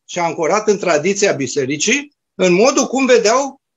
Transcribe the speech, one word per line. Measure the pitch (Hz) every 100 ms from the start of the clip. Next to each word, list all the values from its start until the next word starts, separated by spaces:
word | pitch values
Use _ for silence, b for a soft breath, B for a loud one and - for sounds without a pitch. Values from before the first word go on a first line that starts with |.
și | - 175
ancorat | 170 147 156 208 214
în | 196
tradiția | 180 151 175 196 202
bisericii, | 135 127 147 131 147 196 277 294 _ _
în | - 185
modul | 175 254 285 247
cum | 254 254
vedeau | 240 202 254 277 - _